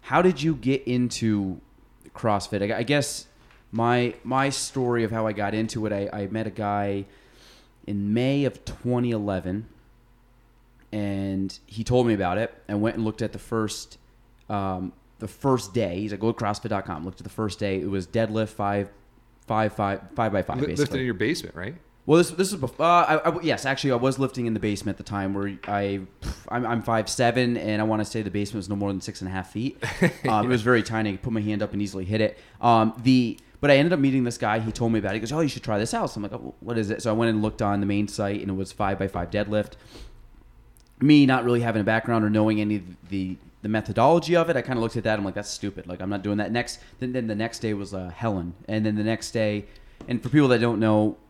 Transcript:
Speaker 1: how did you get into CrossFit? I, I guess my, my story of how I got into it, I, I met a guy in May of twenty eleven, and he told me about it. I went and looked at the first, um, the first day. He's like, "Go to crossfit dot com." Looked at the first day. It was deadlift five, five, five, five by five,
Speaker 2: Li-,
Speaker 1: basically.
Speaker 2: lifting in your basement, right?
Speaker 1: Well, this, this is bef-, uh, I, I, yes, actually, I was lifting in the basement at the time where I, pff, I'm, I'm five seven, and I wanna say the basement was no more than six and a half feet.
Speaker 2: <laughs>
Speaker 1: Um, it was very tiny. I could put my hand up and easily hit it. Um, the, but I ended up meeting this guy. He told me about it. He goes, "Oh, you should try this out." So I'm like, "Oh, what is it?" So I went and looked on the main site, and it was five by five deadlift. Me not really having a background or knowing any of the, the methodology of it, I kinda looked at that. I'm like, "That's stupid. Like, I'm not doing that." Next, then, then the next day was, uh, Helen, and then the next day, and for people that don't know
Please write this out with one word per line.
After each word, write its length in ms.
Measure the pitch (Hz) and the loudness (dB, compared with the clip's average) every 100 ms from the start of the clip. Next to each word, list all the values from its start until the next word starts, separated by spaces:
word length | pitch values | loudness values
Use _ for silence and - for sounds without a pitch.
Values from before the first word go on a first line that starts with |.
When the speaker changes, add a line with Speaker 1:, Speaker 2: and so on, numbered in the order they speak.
Speaker 1:
how 200 | - 143 | 2 4
did 180 | 185 143 | 4 4
you 140 | 156 | 0
get 300 | 139 117 135 - | 0 0 0 0
into 720 | 123 123 - 113 104 98 90 - _ _ _ - | 0 0 0 0 2 0 -6 -14 _ _ _ -20
CrossFit? 560 | - 117 101 - 104 101 | -4 0 0 -2 -2 -2
I, 80 | 110 | -2
I 40 | |
guess 420 | 120 147 - - - _ - - _ | 0 0 0 -6 -12 _ -20 -20 _
my, 420 | 110 117 123 120 - | 0 2 2 0 -4
my 280 | 117 131 139 | -4 0 0
story 520 | 139 - 135 123 120 | -2 -6 -2 0 2
of 80 | 110 | 0
how 160 | 113 110 | 0 -2
I 60 | |
got 200 | 101 101 | -2 -2
into 320 | 110 110 120 107 | 0 -2 -2 -2
it, 60 | |
I, 160 | 101 101 107 | -2 -4 -4
I 100 | 101 | -4
met 180 | 107 110 | -4 -6
a 40 | |
guy 560 | 95 104 101 101 101 98 - _ - - - _ _ - | -4 -2 0 0 -2 -6 -16 _ -20 -20 -20 _ _ -6
in 260 | 101 101 | -4 0
May 300 | 110 131 139 | 2 2 2
of 200 | 139 - | 0 -2
twenty 460 | - - 120 123 123 | -14 -8 -2 0 0
eleven, 560 | 110 101 95 90 98 110 - _ _ _ _ _ _ _ _ _ _ _ | -2 -2 -4 -2 -6 -8 -20 _ _ _ _ _ _ _ _ _ _ _
and 680 | 107 101 98 98 95 98 - - | -4 -2 -2 -2 -2 -4 -6 -14
he 160 | 104 | -8
told 240 | 113 123 117 | 2 4 4
me 80 | |
about 240 | 104 90 95 | 4 2 0
it. 160 | 117 - - | -2 -6 -4
I 80 | 104 | 0
went 180 | 110 - | 0 0
and 80 | |
looked 160 | 110 107 | -4 -2
at 100 | 107 | -6
the 60 | 98 | -6
first, 600 | - 113 107 - - - _ _ _ _ - | -4 -2 -2 -4 -12 -20 _ _ _ _ -6
um, 440 | 104 95 90 90 - _ _ | -4 -2 -4 -6 -10 _ _
the 100 | 107 | -14
first 460 | - 135 127 - | -2 2 2 2
day. 260 | 117 98 87 | -2 -2 -2
He's 120 | 104 | -6
like, 80 | 101 | -2
"Go 100 | 110 | -2
to 60 | 117 | 0
crossfit 240 | 104 104 110 | -4 -4 -4
dot 160 | 101 | -4
com." 200 | - 78 | -4 -8
Looked 160 | 87 92 | -8 -10
at 40 | |
the 60 | 98 | -12
first 280 | - 110 - | -4 -4 -2
day. 220 | 101 95 | -2 -2
It 100 | 90 | -2
was 160 | 98 85 | -4 -2
deadlift 440 | 117 110 107 110 | 0 0 0 -2
five, 400 | - 101 101 98 - _ _ _ _ - | -2 -2 0 -2 -10 _ _ _ _ -4
five, 260 | 110 107 | 0 0
five, 280 | - 101 98 - | 0 -2 -2 -6
five 180 | - 113 | -2 0
by 100 | 101 | 0
five, 180 | 87 131 | -2 -2
Speaker 2:
Li-, 60 | 147 | -2
Speaker 1:
basically. 160 | 147 | 0
Speaker 2:
lifting 180 | 143 135 | 0 0
in 40 | 127 | -2
your 80 | |
basement, 420 | 95 110 170 87 82 | 0 -2 -2 -6 -10
right? 180 | 95 170 _ _ - | -12 -12 _ _ 4
Speaker 1:
Well, 120 | 160 | 4
this, 120 | 175 | 4
this 200 | 170 190 | 0 -2
is 80 | 196 | -2
bef-, 180 | 127 - | -6 0
uh, 40 | |
I, 460 | 160 175 156 156 165 | 4 4 4 2 2
I, 100 | 170 | 0
yes, 240 | 165 113 | -2 -2
actually, 280 | 135 135 139 | -2 0 0
I 40 | 120 | 2
was 220 | 131 131 | 2 2
lifting 260 | 131 - | -2 -2
in 80 | 120 | -2
the 80 | 107 | 0
basement 360 | 107 101 107 95 | 0 -2 -4 -6
at 40 | - | -6
the 40 | |
time 220 | 101 98 | -4 -2
where 260 | 98 101 95 - | -2 -4 -6 -4
I, 340 | 101 101 98 95 _ | -2 -2 -4 -8 _
pff, 140 | - - - | -10 -10 -6
I'm, 160 | 120 120 | -4 -2
I'm 160 | 117 | -2
five 260 | 110 113 107 | 0 0 0
seven, 480 | - 120 120 123 120 | 2 2 4 0 0
and 240 | 92 107 | -2 0
I 40 | 110 | 0
wanna 180 | 107 | 0
say 160 | 104 113 | -2 -4
the 100 | 101 | -4
basement 280 | 101 101 107 | -2 -4 -6
was 100 | 95 | -6
no 80 | 101 | -4
more 140 | 101 | -2
than 80 | 98 | -4
six 220 | - - | -8 -10
and 60 | 95 | -8
a 40 | |
half 180 | 95 90 | -8 -6
feet. 320 | 104 127 - 107 - | -6 -6 -6 -10 0
Speaker 2:
<laughs> 260 | 180 - - | 0 0 0
Speaker 1:
Um, 160 | 107 | 2
it 40 | 120 | 2
was 120 | 123 | 2
very 220 | 110 120 | 4 4
tiny. 260 | 101 113 107 | 2 -2 -2
I 40 | |
could 100 | 95 | -4
put 100 | - | -4
my 80 | 110 | -2
hand 220 | 104 104 | -2 -2
up 100 | 104 | -2
and 80 | 101 | -4
easily 240 | 101 95 | -4 -4
hit 160 | 92 110 | -2 0
it. 180 | 107 - - - | 0 -2 -20 0
Um, 320 | 120 117 110 117 | 4 6 4 2
the, 360 | 120 127 120 - - - | 4 6 4 -4 -14 -2
but 80 | 147 | 4
I 60 | 135 | 6
ended 160 | 160 | 6
up 60 | 175 | 4
meeting 220 | 139 135 | 2 2
this 120 | 120 117 | 0 -2
guy. 220 | 113 110 | 0 0
He 120 | 110 | -2
told 220 | 104 117 | 0 2
me 60 | 113 | 2
about 140 | 101 | 0
it. 20 | |
He 60 | 107 | -4
goes, 120 | 113 | -4
"Oh, 80 | 151 | 0
you 80 | 156 | -2
should 140 | 117 | -2
try 160 | 117 104 | -2 -2
this 160 | 113 | 0
out." 160 | 233 185 | -2 -4
So 80 | - | -6
I'm 40 | |
like, 100 | 101 | -8
"Oh, 200 | 113 64 - | -8 -12 -12
what 160 | 104 117 | -4 -2
is 140 | 104 | -2
it?" 100 | 110 | -2
So 80 | 117 | 0
I 60 | |
went 160 | 110 117 | 2 2
and 100 | 110 | 2
looked 220 | 107 - | 0 0
on 180 | 107 101 | 0 0
the 60 | 101 | 2
main 200 | 101 104 | 0 0
site, 360 | - 101 101 | -2 -2 -2
and 80 | 101 | -4
it 40 | |
was 160 | 95 95 | -4 -6
five 280 | - 101 98 | -2 -2 0
by 100 | 98 | -2
five 220 | 90 87 | -4 -4
deadlift. 420 | 104 104 107 104 - - - - - - - - - - - - - | -2 0 0 -2 -8 -20 -18 -18 -20 -20 -20 -20 -20 -20 -20 -20 0
Me 240 | 139 151 | 8 8
not 200 | 139 131 | 8 6
really 160 | 120 120 | 4 2
having 200 | 117 110 | 2 2
a 40 | |
background 380 | 101 110 110 117 | 2 2 2 2
or 60 | 107 | 4
knowing 320 | 107 110 107 | 4 4 2
any 160 | 107 104 | 0 -2
of 60 | 90 87 - | -4 -18 -8
the, 300 | 98 92 90 - _ | -4 -4 -6 -14 _
the 60 | 104 | -4
methodology 640 | 110 104 101 127 170 156 170 | -2 -2 2 4 4 4 2
of 140 | 165 | 2
it, 60 | 143 | 0
I 60 | |
kinda 180 | 117 123 | -2 -2
looked 160 | 113 120 | -2 -2
at 80 | |
that. 140 | 110 107 | -2 0
I'm 60 | |
like, 100 | 98 | -2
"That's 140 | 95 104 | -6 -8
stupid. 380 | - 101 92 90 | -6 -8 -8 -12
Like, 160 | 87 | -8
I'm 80 | 92 | -4
not 120 | 101 | -4
doing 140 | 101 104 | -2 -2
that." 160 | 101 | 0
Next, 280 | 117 120 - - - | -2 -4 -10 -16 -10
then, 120 | 127 | -6
then 140 | 127 113 | -4 -2
the 60 | |
next 260 | 104 113 - | -2 -4 -4
day 120 | 113 | -4
was, 220 | 101 98 | -4 -4
uh, 160 | 98 90 | -8 -8
Helen, 380 | 85 117 98 87 85 - | -4 -2 -2 -4 -10 -4
and 160 | 110 | -2
then 120 | 107 107 | 0 0
the 80 | |
next 260 | 107 113 - | 0 -2 -4
day, 340 | 117 107 104 - - - - - | -2 -2 -2 -8 -20 -20 -20 -6
and 140 | 120 | -4
for 60 | 123 | 2
people 200 | 143 139 | 6 6
that 120 | 120 | 6
don't 200 | 117 107 | 4 4
know 360 | 110 107 107 - | 4 6 4 0